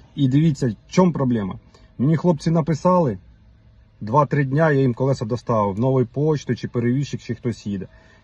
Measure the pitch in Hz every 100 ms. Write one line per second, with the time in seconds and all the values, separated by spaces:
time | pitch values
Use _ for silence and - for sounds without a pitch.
0 | - - 139 139 165 139 127 101 - -
1 | 185 139 131 117 98 - - - - -
2 | 147 160 175 156 170 165 151 156 180 180
3 | 151 95 - - - _ - - - -
4 | 107 135 143 147 139 139 160 139 135 117
5 | 131 131 107 120 - 113 101 98 131 135
6 | 120 135 151 147 - 117 104 123 120 127
7 | 139 120 - 113 123 110 - 98 - -
8 | - -